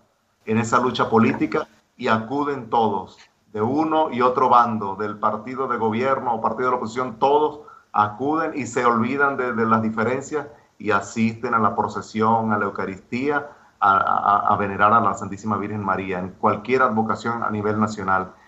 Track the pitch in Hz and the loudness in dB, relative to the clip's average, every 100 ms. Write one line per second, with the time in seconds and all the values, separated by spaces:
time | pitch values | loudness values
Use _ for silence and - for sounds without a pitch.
0 | _ _ _ _ - 110 113 127 127 113 | _ _ _ _ -2 0 2 2 2 0
1 | 123 113 113 - 156 156 151 _ _ - | 2 4 4 2 0 -2 -6 _ _ -8
2 | 120 110 110 139 147 139 113 120 110 101 | -2 -2 -2 -4 -4 -4 -2 0 2 0
3 | 90 - - _ _ 107 113 139 156 156 | -8 -18 -20 _ _ -4 -2 0 0 2
4 | 151 123 123 123 127 123 117 110 101 98 | 0 2 2 4 4 6 4 0 -4 -6
5 | 107 104 110 107 113 127 135 120 110 110 | -6 -2 -2 -2 -6 -6 -4 0 0 0
6 | 131 131 127 113 113 110 127 127 123 117 | 0 0 -2 -2 -2 -2 -2 0 -2 -6
7 | 127 113 135 147 151 147 - - _ - | -6 0 2 4 2 -2 -16 -20 _ 0
8 | 104 107 135 160 160 147 117 131 120 117 | 0 0 -2 -2 -2 -4 -4 0 2 2
9 | 123 139 143 131 127 113 113 113 110 110 | 2 2 0 0 -2 0 2 2 2 0
10 | 113 131 135 147 143 - _ - 104 101 | 0 -2 -4 -6 -8 -14 _ -10 -2 -2
11 | 101 - 113 113 127 117 104 101 107 104 | -2 0 0 0 -2 2 2 0 -2 -4
12 | 95 110 110 113 110 104 101 98 95 95 | -6 0 2 2 2 0 -2 -4 -6 -8
13 | - 120 139 143 147 - - - 101 98 | -8 -4 -2 -2 -4 -16 -18 0 4 4
14 | - 95 - 101 - 101 101 95 104 113 | 4 2 4 2 2 0 0 2 4 4
15 | 101 95 98 98 110 101 101 107 98 92 | 2 -2 -6 -8 -4 -4 -4 -4 -2 -2
16 | 95 92 92 - 110 104 - 131 131 110 | -2 -6 -6 -2 0 0 0 2 2 2
17 | 110 104 117 117 104 107 104 107 107 104 | -2 -2 -4 -4 -4 -2 -2 0 0 -2
18 | 95 95 92 - | -2 0 -2 -10